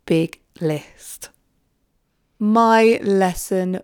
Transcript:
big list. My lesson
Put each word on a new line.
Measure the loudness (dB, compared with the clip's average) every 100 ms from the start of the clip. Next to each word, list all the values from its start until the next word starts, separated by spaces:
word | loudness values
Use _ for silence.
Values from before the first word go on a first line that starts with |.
| -4
big | -2 -2 -8 _ -8
list. | -6 -6 -10 -20 -20 -20 -20 _ _ _ _ _ _ _ _ _ _ _
My | 0 2 4 4 4 2
lesson | 0 0 0 -2 -6 -4 -4 -6